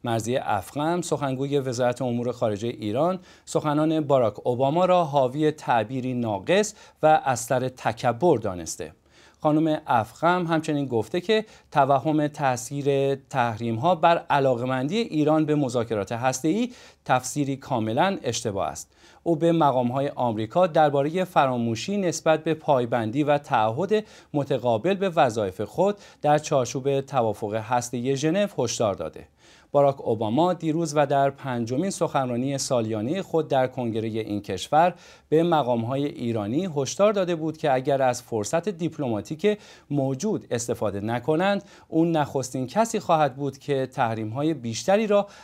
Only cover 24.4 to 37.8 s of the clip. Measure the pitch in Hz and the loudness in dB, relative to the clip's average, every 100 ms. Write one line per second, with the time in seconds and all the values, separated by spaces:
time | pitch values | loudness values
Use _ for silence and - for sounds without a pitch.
24.4 | 139 135 120 110 165 196 190 165 135 113 | 0 0 2 2 0 0 0 2 2 2
25.4 | 98 90 104 - 190 202 - - 147 147 | -2 -2 -6 0 0 0 -14 -4 2 2
26.4 | 151 143 117 139 131 139 135 135 113 101 | 2 0 0 -2 -2 -2 0 0 0 -2
27.4 | 107 110 107 123 117 127 123 135 156 180 | -4 -6 -2 -2 -2 -4 -2 0 0 0
28.4 | 202 - 120 - 113 90 78 - - _ | -2 -2 -4 0 0 0 -8 -10 -20 _
29.4 | _ - _ 143 143 135 - 110 110 123 | _ -20 _ 4 4 2 -2 -2 0 2
30.4 | 180 180 160 156 165 147 139 139 139 139 | 2 0 -2 -2 0 0 2 2 2 -2
31.4 | 139 123 117 127 190 - 160 143 131 120 | -6 -4 -2 -2 -2 -2 -2 0 -2 -2
32.4 | 135 135 - 131 110 110 113 185 - 165 | -2 -4 0 0 0 -4 -2 -4 -2 -2
33.4 | 143 139 127 131 120 110 110 110 110 104 | 2 2 0 -2 -4 -2 -4 -4 -4 -6
34.4 | - 95 - 147 180 175 - - _ 151 | -4 -8 0 4 4 0 -20 -20 _ 2
35.4 | 170 160 120 117 117 139 143 - 117 113 | 4 2 2 0 -2 -2 -4 -4 -4 -2
36.4 | 101 135 190 147 131 - 202 208 180 170 | -2 -2 -2 -4 -4 2 2 2 0 -2
37.4 | 156 151 151 131 | -4 -2 0 2